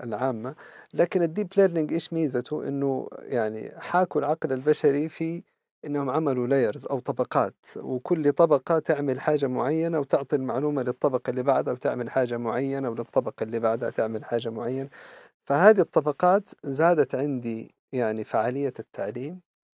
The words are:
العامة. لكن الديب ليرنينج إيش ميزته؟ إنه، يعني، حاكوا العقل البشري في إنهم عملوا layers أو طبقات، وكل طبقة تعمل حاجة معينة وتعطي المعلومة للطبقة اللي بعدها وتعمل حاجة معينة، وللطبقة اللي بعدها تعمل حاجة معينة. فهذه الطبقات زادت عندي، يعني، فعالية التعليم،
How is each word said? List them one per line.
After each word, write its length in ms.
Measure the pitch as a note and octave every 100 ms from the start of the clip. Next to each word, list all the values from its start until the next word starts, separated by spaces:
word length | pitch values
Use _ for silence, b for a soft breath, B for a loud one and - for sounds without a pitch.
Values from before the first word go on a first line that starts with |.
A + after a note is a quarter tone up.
العامة. 520 | A#2+ A2 C3+ A2+ A#2+ D3+ B B B
لكن 280 | D#3 E3+ F#3
الديب 260 | E3+ E3+ F#3+ G3
ليرنينج 360 | F#3+ E3+ D3+
إيش 200 | E3 -
ميزته؟ 540 | E3 D3+ B2 B2+ D3+ C3
إنه، 420 | C#3 C#3 C3 A2+ -
يعني، 600 | - B2 A2 A2 - -
حاكوا 420 | - F3+ F#3 D3+
العقل 320 | C3+ D#3+ D3
البشري 560 | C3 C#3+ D3+ D3+ C#3+ D#3
في 340 | - E3 E3+ - _ _ _ -
إنهم 240 | D3 C#3
عملوا 380 | D3 D#3 B2+ A#2+
layers 440 | C#3 A2+ B2 -
أو 80 | C3+
طبقات، 560 | - B2 B2 C#3+ G2+ - - -
وكل 540 | C3+ B2+ - E3+ D3
طبقة 460 | C#3+ E3 C#3+ - E3
تعمل 420 | - C#3+ C#3+ B2+
حاجة 260 | - D3+ C3+
معينة 520 | B2+ A#2+ D#3+ E3 E3
وتعطي 360 | C#3 D3 C#3+ C#3+
المعلومة 480 | C3 A#2 D3+ C#3+
للطبقة 460 | B2 - D3 B2+ -
اللي 140 | B2+
بعدها 300 | C3 C3+ D3
وتعمل 360 | B2+ C#3+ B2 A#2+
حاجة 280 | C3+ B2 A#2
معينة، 520 | A#2 A2+ C#3 C3+ C3
وللطبقة 540 | A#2 A2+ C3+ A#2+ -
اللي 160 | A2+ A2+
بعدها 300 | A2+ A#2 A#2
تعمل 360 | A#2 A2+ A2 -
حاجة 240 | A#2+ A#2
معينة. 400 | A2+ A#2+ C3 C3+ B B B B B -
فهذه 340 | C#3+ F#3+ G#3
الطبقات 680 | E3 E3 D3 C#3 F3+ G3 - -
زادت 520 | D3 C3+ E3 E3 C#3 B2+
عندي، 600 | D3 C3 A#2 A2+ A2+ _ _
يعني، 300 | C3 A2 A2
فعالية 500 | G#2 A#2 A2 C3+ C#3 -
التعليم، 640 | - - G2+ A#2+ C#3 F3+ _ _ _